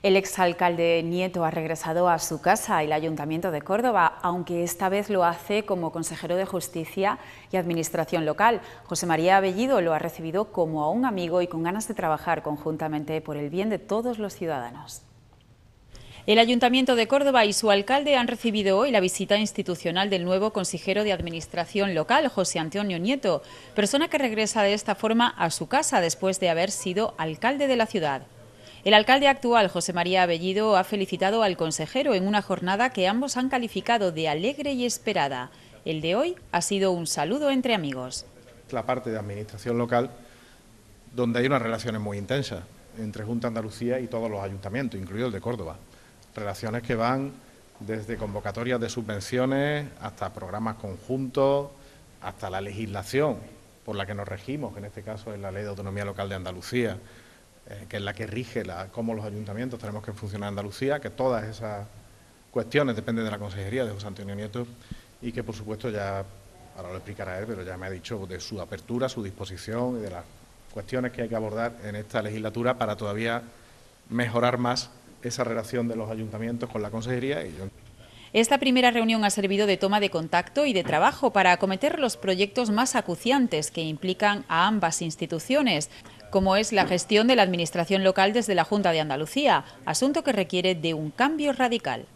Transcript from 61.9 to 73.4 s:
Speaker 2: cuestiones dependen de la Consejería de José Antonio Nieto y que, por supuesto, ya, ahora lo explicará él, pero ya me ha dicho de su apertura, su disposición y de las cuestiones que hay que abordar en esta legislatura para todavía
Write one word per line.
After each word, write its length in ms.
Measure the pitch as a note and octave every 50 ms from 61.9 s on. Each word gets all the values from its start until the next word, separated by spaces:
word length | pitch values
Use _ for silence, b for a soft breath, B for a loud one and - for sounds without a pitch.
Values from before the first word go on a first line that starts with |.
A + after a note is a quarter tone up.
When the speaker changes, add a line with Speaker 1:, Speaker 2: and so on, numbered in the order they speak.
| - - b b b b b b b b b _
Speaker 2:
cuestiones 460 | - B2+ A2+ A2+ - D3 D3 C3 A#2
dependen 300 | G2+ - - A#2 A2+ A2+
de 40 | A2
la 80 | G#2 G2+
Consejería 460 | G#2 G2+ F#2 G2+ G2 G2 A2+ C3 B2+
de 80 | A2
José 140 | G2+ G2 G2+
Antonio 280 | G#2 F#2+ G2 G2+ F#2+ G2+
Nieto 320 | G2+ G#2+ G#2+ - B2 B2 A#2+ - B B B B B B B B B
y 120 | - B2
que, 100 | A#2 C3
por 120 | A2+ A2+ G#2+
supuesto, 360 | F#2+ G#2 G#2 G#2+ G#2 - B2
ya, 340 | G#2+ G#2 G2 G2 G2 G2 G2 G2 - - - - - - - - - -
ahora 100 | F#2 F2+
lo 80 | F2+
explicará 420 | F#2 - G2+ G2+ - G2+ F#2 F#2 F#2+
él, 60 | G#2
pero 160 | A2 A2+ F#2+
ya 140 | F2+ F2+ F#2
me 100 | F2 F#2
ha 40 | F#2+
dicho 360 | F#2+ F2+ - - A#2+ G#2 F#2+
de 140 | F2 F#2 E2+
su 180 | - - A2 G2
apertura, 520 | E2+ E2 G2+ F2+ - - A#2 B2 C3 B2+
su 120 | - B2
disposición 760 | G#2 G2 F#2+ - G2+ F#2+ F#2+ F2 - - G#2+ A#2 B2 B2+ B2+ A#2
y 20 |
de 80 | G#2+ G2
las 160 | F2+ F2 F2 - - - - _ - - - -
cuestiones 400 | - G#2+ F#2+ - B2+ B2+ B2 B2
que 80 | A#2+ -
hay 80 | A#2 A2
que 80 | A2+
abordar 400 | A2 A2 G#2+ G#2 A2+ A#2 A#2+ A#2 - G2+
en 100 | G#2 G#2
esta 260 | G#2 G#2 - - A#2+
legislatura 560 | G#2 G#2 G#2+ A2 G#2+ A2 G2 A#2+ A#2 B2 B2+ A#2+
para 180 | B2 G#2+ G#2+
todavía 460 | G2+ G#2+ G#2 G2+ G#2+ A2+ A#2 A#2 A#2+